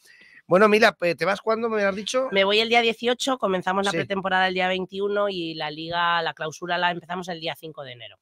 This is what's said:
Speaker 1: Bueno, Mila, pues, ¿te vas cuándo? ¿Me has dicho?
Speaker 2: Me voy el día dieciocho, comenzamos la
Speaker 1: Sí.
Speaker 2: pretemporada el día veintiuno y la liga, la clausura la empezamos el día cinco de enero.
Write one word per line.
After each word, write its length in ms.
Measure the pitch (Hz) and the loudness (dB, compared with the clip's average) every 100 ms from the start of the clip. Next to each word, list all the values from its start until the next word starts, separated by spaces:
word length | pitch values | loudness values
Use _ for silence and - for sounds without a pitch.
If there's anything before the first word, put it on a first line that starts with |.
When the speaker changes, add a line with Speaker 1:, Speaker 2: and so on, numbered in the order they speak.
| _ - - - _ | _ -20 -20 -20 _
Speaker 1:
Bueno, 220 | 175 214 | 6 6
Mila, 240 | 214 220 | 6 4
pues, 240 | - 175 143 | 4 0 0
¿te 80 | |
vas 160 | 170 202 | 0 -2
cuándo? 300 | 220 220 233 | 0 0 0
¿Me 140 | 214 202 | 0 0
has 100 | 196 | -2
dicho? 320 | 196 254 262 | -4 -4 0
Speaker 2:
Me 100 | 196 | 2
voy 160 | 196 214 | 4 2
el 80 | 226 | 4
día 140 | 233 | 4
dieciocho, 560 | 233 220 233 247 269 254 | 2 0 -2 -2 -2 -2
comenzamos 480 | 202 185 180 190 196 | 0 0 0 0 0
la 60 | |
Speaker 1:
Sí. 60 | 165 | -2
Speaker 2:
pretemporada 520 | 190 196 185 185 185 | -2 -4 0 0 2
el 40 | |
día 140 | 185 185 | 0 0
veintiuno 600 | 185 185 196 202 202 202 | -2 -4 -4 -2 0 0
y 240 | 185 165 | -2 -6
la 180 | 160 151 | -6 -8
liga, 500 | 151 160 170 170 170 | -8 -6 -2 0 0
la 120 | 165 | -2
clausura 440 | - 160 156 175 175 | -4 -8 -8 -4 0
la 140 | 175 | 0
empezamos 380 | 175 165 180 175 | -2 -6 -8 -8
el 100 | 165 | -8
día 160 | 160 143 | -8 -8
cinco 280 | 160 156 | -12 -14
de 100 | 135 | -14
enero. 240 | 123 110 98 | -14 -18 -20